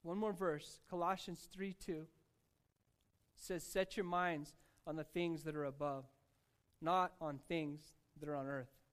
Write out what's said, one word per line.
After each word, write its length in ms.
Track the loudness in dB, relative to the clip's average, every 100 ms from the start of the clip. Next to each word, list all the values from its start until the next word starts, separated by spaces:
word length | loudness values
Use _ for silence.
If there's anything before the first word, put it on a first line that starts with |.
One 160 | -2 0
more 140 | 2
verse, 480 | 2 2 2 -4 -16 -6
Colossians 600 | 0 2 2 -2 -8 -10
three 280 | -6 -6
two 320 | -4 -4 -4 -6 _ _ _ _ _ _ _ _ _ _ _ _
says, 300 | -18 -4 -4
"Set 320 | 0 0 2 0
your 80 |
minds 500 | 0 2 2 0 -4 -12 -20 _ -6
on 80 |
the 80 | -6
things 400 | -2 0 2 0
that 140 | -2 -2
are 80 |
above, 440 | -2 0 -2 -2 -8 _ _ _ _ _ _ _
not 360 | 4 4 4 0
on 200 | -4 -4
things 560 | 0 0 0 -4 -12 -20 _ -10
that 100 | -4
are 80 | -2
on 100 | -2
earth." 240 | -4 -6 -14 _